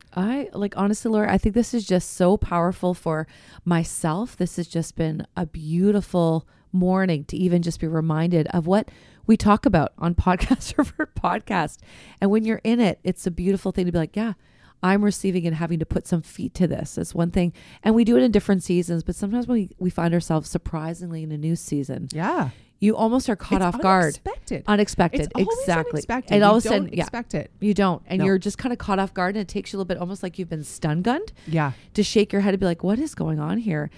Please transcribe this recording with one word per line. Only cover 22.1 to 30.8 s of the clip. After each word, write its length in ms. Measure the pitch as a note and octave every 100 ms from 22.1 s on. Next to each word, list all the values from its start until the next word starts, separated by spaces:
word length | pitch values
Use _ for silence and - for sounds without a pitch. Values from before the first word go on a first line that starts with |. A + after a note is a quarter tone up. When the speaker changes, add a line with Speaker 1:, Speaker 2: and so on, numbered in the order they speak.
Speaker 2:
Yeah. 380 | D3+ G3 E4+ C#3 - _ -
Speaker 1:
You 160 | G3+ -
almost 340 | A3 B3 -
are 60 | G3+
caught 260 | - F#3+
Speaker 2:
It's 140 | F3+ A#3+
Speaker 1:
off 40 |
guard. 240 | F#3+ F#3+
Speaker 2:
unexpected. 600 | D#3 - - - - - -
Speaker 1:
Unexpected. 540 | G#3 G#3 - E3+ F3
Speaker 2:
It's 80 | D3+
always 240 | - C#4 A#4
Speaker 1:
Exactly. 300 | C5+ E3 D#3+
Speaker 2:
unexpected. 420 | D#3 - B3 -
Speaker 1:
And 100 | G#3
all 100 | G#3
Speaker 2:
You 40 | A3
Speaker 1:
of 60 | A3
a 20 |
sudden, 160 | G#3 F3+
Speaker 2:
don't 80 |
Speaker 1:
yeah. 100 | F3
Speaker 2:
expect 280 | - A#3 A#3+
it. 180 | D#3 - -
Speaker 1:
You 120 | G3+
don't. 300 | G3+ G3 E3+ -
And 120 | F#3
Speaker 2:
No. 80 | F#3+
Speaker 1:
you're 100 | F#3+
just 220 | G3+ -
kinda 180 | B3+ A#3+
caught 220 | - F#3+
off 160 | F#3+
guard, 220 | - F3+ G#3+
and 40 |
it 80 | F#3+
takes 240 | G3+ -
you 40 | G3
a 20 |
little 80 | F3+
bit, 100 | F3
almost 260 | F3 G3
like 160 | F#3 F3+
you've 120 | E3+
been 140 | D#3
stun 360 | C#3+ -